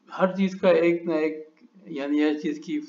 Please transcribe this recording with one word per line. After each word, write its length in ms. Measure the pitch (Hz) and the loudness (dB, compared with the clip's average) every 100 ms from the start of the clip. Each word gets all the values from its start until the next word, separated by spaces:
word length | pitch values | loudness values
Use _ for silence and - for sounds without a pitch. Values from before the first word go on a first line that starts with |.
| _ | _
ہر 260 | - 185 185 | -2 0 2
چیز 240 | 190 185 | -2 2
کا 80 | 185 165 | 4 4
ایک 240 | 170 170 165 | 4 2 0
نہ 80 | 160 | 0
ایک، 220 | 156 156 - _ - - - 147 | -2 -4 -14 _ -20 -20 -14 -8
یعنی 260 | 143 147 | -2 2
ہر 140 | 151 151 | 2 0
چیز 200 | 160 147 - | -4 -6 -6
کی 140 | 147 | -8